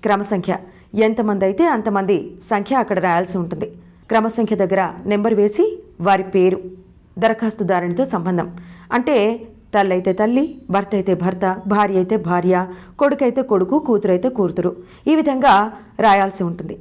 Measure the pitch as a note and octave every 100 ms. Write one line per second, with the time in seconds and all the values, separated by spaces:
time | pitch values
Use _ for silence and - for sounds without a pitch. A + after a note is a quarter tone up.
0 | A3+ G3+ G3+ G3 F3+ F3 - - - G#3
1 | A3 A3 G#3+ G3+ F#3+ G3 E4+ B3+ G#3+ G3
2 | F#3+ F#3 - - - G#3 G3+ C4+ A3+ F#3+
3 | F3+ E3+ F3+ F#3 E3+ E3+ - - - -
4 | - - A3 A3 A3 G#3 F#3+ F#3+ F3+ -
5 | F#3 G#3 G#3+ G#3+ G#3 G#3 G#4+ G#4+ - -
6 | F3 F#3+ F#3+ F#3+ F3+ F#3+ F#3 F#3 - -
7 | _ - A3 A3 A3 G#3+ F#3+ F#3 F3 F3
8 | C4+ G3 E3+ F3 E3+ - - - - A#3
9 | B3+ C#4 G#3 A#3 A3+ - - G#3+ G3 F#3
10 | F#3 F#3+ G#3+ B3 D#4 - - G3 G3 G3+
11 | F#3+ F3+ F3 F3+ F#3+ F#3+ G3 G3+ G3+ G3
12 | F#3 A3 E3+ F3+ F3 F3+ F#3 - - -
13 | C#4+ C4 C4 B3+ C4 G3+ F#3 D4 D4+ G#3+
14 | G#3 F3+ B3 B3+ F#3 F3+ F3 - - -
15 | - D#4 D#4 C4 C4 G3 G#3+ - - -
16 | A3 G3 G3 F#3+ F3 F3 F3 -